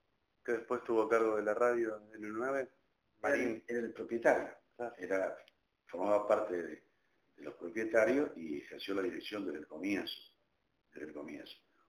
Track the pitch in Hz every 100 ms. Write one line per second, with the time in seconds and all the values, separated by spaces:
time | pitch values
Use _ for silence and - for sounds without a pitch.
0 | _ _ _ _ - 113 - 123 - 113
1 | 107 113 113 107 104 107 120 120 110 107
2 | 107 110 104 110 131 139 123 _ _ _
3 | _ _ 107 - - 82 - 120 113 -
4 | - 117 143 123 - - _ - 120 -
5 | 90 95 90 - - _ _ _ - 87
6 | 101 104 110 107 92 87 80 78 _ _
7 | _ _ _ - 73 - 85 113 110 113
8 | 113 139 147 85 80 73 - 73 - 98
9 | 90 80 - 104 92 76 76 78 98 92
10 | 71 - - _ _ _ _ _ _ -
11 | 76 73 76 71 - - _ _